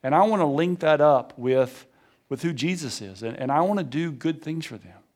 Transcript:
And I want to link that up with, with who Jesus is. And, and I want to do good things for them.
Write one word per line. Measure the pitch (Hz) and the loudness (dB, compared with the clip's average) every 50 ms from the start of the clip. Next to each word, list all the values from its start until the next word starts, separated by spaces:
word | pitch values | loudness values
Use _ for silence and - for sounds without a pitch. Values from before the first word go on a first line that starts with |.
| - | 0
And | 131 143 | 2 4
I | 170 202 | 4 4
want | 220 220 196 | 4 4 2
to | 170 | 2
link | 147 139 143 170 180 180 175 | 2 2 0 0 0 -2 0
that | 165 156 156 143 | 2 2 4 6
up | 147 151 143 127 120 - - | 6 6 6 4 2 -4 -14
with, | - 120 127 131 131 127 127 - - - _ _ _ _ _ _ _ _ _ | -6 0 2 2 2 2 0 -4 -18 -20 _ _ _ _ _ _ _ _ _
with | 139 117 - | -8 -4 -4
who | 170 160 | -6 -4
Jesus | 120 135 170 185 165 156 123 - - | -2 -2 -2 -2 -4 -6 -8 -8 -10
is. | 110 98 95 98 113 | -12 -14 -12 -8 -8
And, | 113 120 | -8 -8
and | - 127 127 | -6 -4 0
I | 139 151 | 2 2
want | 170 190 208 202 | 2 2 0 -2
to | 170 | -4
do | 127 123 151 170 170 147 | -4 -4 -4 -4 -4 -6
good | 123 - 160 160 160 | -4 -4 -4 -4 -4
things | - 156 160 165 156 | -8 -8 -8 -8 -8
for | - 120 | -10 -14
them. | 98 - 87 82 - _ _ _ | -16 -18 -20 -20 -20 _ _ _